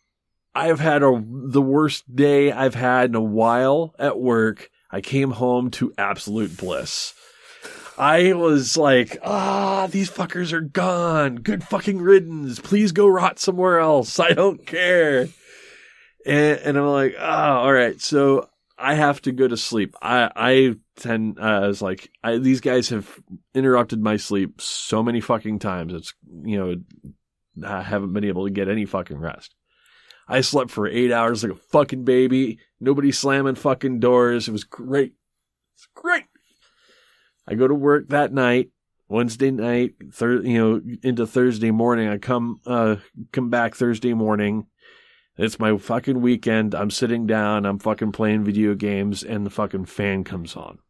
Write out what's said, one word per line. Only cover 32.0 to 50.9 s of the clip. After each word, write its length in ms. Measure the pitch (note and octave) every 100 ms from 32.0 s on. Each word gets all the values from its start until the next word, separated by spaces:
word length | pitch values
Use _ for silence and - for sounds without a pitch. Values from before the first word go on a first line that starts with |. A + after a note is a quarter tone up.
baby. 540 | B2+ B2+ C3 C3 C3 A2 _ _
Nobody 320 | B2 C#3 C#3+
slamming 420 | C3 C#3 C3+ C3+ B2+
fucking 440 | D3 C3 C3+ B2+
doors. 480 | B2 B2 A#2+ A#2+ A2
It 40 |
was 120 | G#2+
great. 480 | - - B2+ C#3 C3 - _ _ _ _ _ _
It's 100 | _
great. 300 | - E4+ E4+ - _ _ _ _ _ _ _ _ _ _ _ -
I 80 |
go 140 | G#2+ C3
to 60 |
work 340 | D3 C#3+ D3 -
that 240 | C#3+ C3+
night, 380 | C3+ B2 B2 - _ _ _ _
Wednesday 420 | G#2+ A#2+ A2+ C3+
night, 440 | C3 A#2 A#2+ B2 - C#2+
thir-, 300 | - A#2 B2
you 160 | A#2+ A#2
know, 220 | A2 A2 A#2+ A#2
into 240 | C3 A#2+ A2+
Thursday 440 | C3 B2+ A2 A2+
morning. 380 | A2 A#2 A#2+ G#2+
I 100 | G#2
come, 420 | A2+ B2 A#2+ A2 -
uh, 300 | A#2+ A2 G#2 - - A2+
come 180 | - B2
back 240 | A#2+ A#2
Thursday 400 | - A#2+ A2+ A#2+
morning, 520 | A2+ G#2+ G#2+ G#2 G#2+ - _ _ - _ _ _ -
it's 200 | A2 -
my 180 | A2 G#2
fucking 420 | - A#2 C3 B2+
weekend. 540 | B2 A#2+ - A2 A2
I'm 160 | G2+ G#2
sitting 360 | - A#2+ A#2 A2
down. 380 | A2 G#2 G#2+
I'm 140 | G2+ G2+
fucking 340 | A2 G#2+ A2
playing 320 | G2 A2 G#2+
video 300 | G#2 G2+ G#2+
games, 480 | G2+ G#2 G2 G2+ G2
and 240 | - G#2+ G2+
the 40 |
fucking 360 | - G2+ F#2+ F#2
fan 380 | - G2+ F#2+
comes 320 | F2+ F#2+ E2 -
on. 220 | - - _